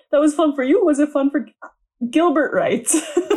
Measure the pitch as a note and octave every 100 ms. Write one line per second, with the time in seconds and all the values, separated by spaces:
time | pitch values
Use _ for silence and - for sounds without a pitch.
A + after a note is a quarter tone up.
0 | _ D4 D4+ D4 D#4 C#4+ B3+ F#4 F#4 C#4
1 | D4 C#4+ C4+ C#4+ A3+ _ - _ _ -
2 | A#3+ D#4 F4 D4 C4 F#3 D#3+ A#3+ - D#4+
3 | - - F4+